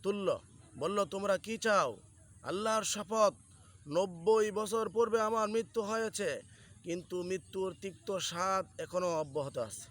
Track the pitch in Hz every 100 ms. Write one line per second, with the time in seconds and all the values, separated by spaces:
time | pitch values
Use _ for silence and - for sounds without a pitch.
0 | 160 202 185 107 - - - 127 151 208
1 | 190 196 202 185 190 226 226 196 143 95
2 | - - - - 123 180 220 220 196 208
3 | 185 220 202 - - - - - 147 156
4 | 190 170 175 220 214 202 214 226 214 214
5 | 226 226 214 226 214 226 202 226 202 220
6 | 220 208 185 120 - - - - 175 175
7 | - 180 180 185 - 190 190 170 196 160
8 | - 190 - 170 190 190 185 - 160 180
9 | 180 160 147 147 139 123 110 - -